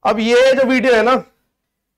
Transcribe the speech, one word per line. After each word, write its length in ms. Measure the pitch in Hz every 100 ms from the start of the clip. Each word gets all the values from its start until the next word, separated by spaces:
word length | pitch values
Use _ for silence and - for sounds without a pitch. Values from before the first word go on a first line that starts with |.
अब 160 | - 214
ये 340 | 226 240 262
जो 120 | 262 262
वीडियो 280 | 262 247
है 100 | 233
ना, 200 | 220 254 - _ _ _ _ _ _